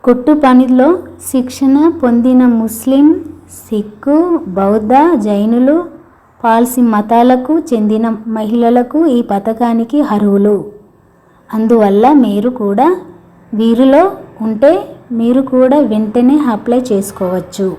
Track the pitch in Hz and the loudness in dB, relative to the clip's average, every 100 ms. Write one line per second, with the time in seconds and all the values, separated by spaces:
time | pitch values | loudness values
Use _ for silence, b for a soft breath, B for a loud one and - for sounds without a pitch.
0 | - 240 - 302 269 254 254 254 277 359 | 2 0 2 2 4 4 4 2 2 0
1 | - - - 262 254 - 269 277 330 330 | -6 -18 -6 -4 -4 -4 0 2 2 0
2 | 247 233 247 254 254 226 220 - - 269 | 0 0 2 4 4 2 -2 -6 -2 2
3 | 294 370 - - - - - 214 208 - | 4 2 -6 -20 -20 -20 -8 -8 -8 -8
4 | 269 302 359 330 196 185 196 214 214 262 | -2 0 0 -2 -4 -4 0 -2 2 2
5 | 330 294 208 202 214 240 254 330 349 - | 4 0 -2 -2 0 0 2 0 -4 -16
6 | b b b _ 233 226 240 254 240 214 | b b b _ 0 2 0 0 0 0
7 | 214 233 247 254 254 320 - 233 214 220 | 0 2 4 2 0 -4 -2 -2 -2 -2
8 | 226 214 226 220 214 233 233 247 247 302 | -2 -6 -8 -6 -4 0 2 2 0 0
9 | 330 240 - 196 208 226 240 226 226 294 | 0 0 -2 -4 -4 -4 -2 -2 -2 -2
10 | 247 208 208 196 202 202 - - - _ | 0 0 0 2 2 0 -4 -16 -20 _
11 | b b b b _ 220 220 233 208 202 | b b b b _ -4 0 2 2 4
12 | 240 302 220 202 240 247 202 202 294 359 | 4 4 2 0 -4 -4 -4 0 0 0
13 | - - - _ _ 214 226 233 269 277 | -8 -20 -20 _ _ -2 0 2 4 4
14 | 381 - - - 220 214 285 381 - - | 2 -2 -18 -10 -8 0 2 2 -4 -18
15 | - 233 233 254 262 254 254 285 247 214 | -8 -4 0 0 0 0 2 2 0 -2
16 | 214 240 247 294 254 208 240 240 254 196 | -2 0 2 2 0 -4 -2 -2 0 -4
17 | 196 - 185 180 180 - 190 | -4 -6 -6 -6 -8 -6 -6